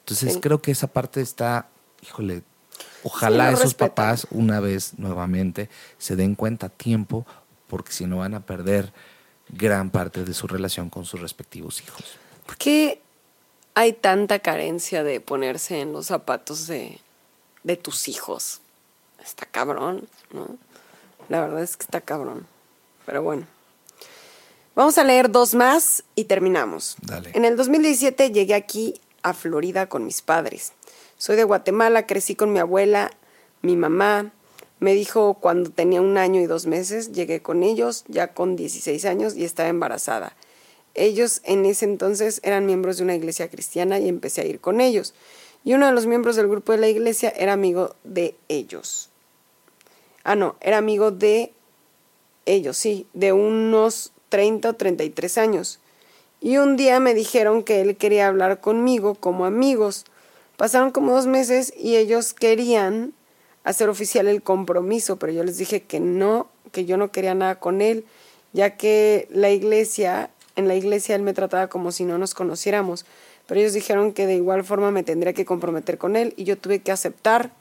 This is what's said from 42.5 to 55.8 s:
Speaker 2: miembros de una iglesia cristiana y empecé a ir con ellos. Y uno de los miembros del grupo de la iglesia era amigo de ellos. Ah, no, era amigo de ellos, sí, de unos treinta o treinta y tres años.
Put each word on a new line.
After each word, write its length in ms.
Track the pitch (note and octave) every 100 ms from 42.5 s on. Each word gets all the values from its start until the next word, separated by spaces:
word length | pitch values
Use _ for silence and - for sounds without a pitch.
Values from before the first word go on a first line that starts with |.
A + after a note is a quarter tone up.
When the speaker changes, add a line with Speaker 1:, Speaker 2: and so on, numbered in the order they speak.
| G3 G3
Speaker 2:
miembros 320 | F#3 F#3 F#3
de 60 |
una 100 | F3+
iglesia 340 | F3 E3 D#3+ E3+
cristiana 500 | D#3+ D3 E3+ F3+ G3
y 100 | G3
empecé 340 | F3 - -
a 40 | D#3+
ir 140 | D#3
con 220 | - G#3+
ellos. 320 | B3+ A3 - _ - - - _
Y 80 | -
uno 140 | C4 C#4
de 60 |
los 140 | B3 A3+
miembros 300 | A#3+ A#3 A3+
del 120 | G#3
grupo 240 | G#3 G3+
de 60 | A3
la 100 | A3
iglesia 440 | G#3+ A#3 A3+ A#3
era 200 | - F#3+
amigo 420 | G3+ G3 F3 F3+ -
de 320 | - - E3+ - _
ellos. 600 | D3+ A#2 E2+ - - - _ _ _ _ _ _ _ _ _ _ _
Ah, 100 | -
no, 220 | G#3 F3+ -
era 160 | - G#3+
amigo 340 | G#3+ G#3 G#3+
de 420 | F#3 G#3 A3 A#3 _ _ _ _ _ _ _ _ _
ellos, 320 | - G3 D#3 F3
sí, 300 | A3+ G3+ F3+
de 180 | - G3
unos 800 | F#3+ G#3 A3 A3 A3 A3 A3 - _ _
treinta 420 | G3 G3+ A3 A#3
o 20 |
treinta 300 | A3+ G3 E3+
y 60 | D#3
tres 280 | - E3+ -
años. 420 | A3 G3 F#3 -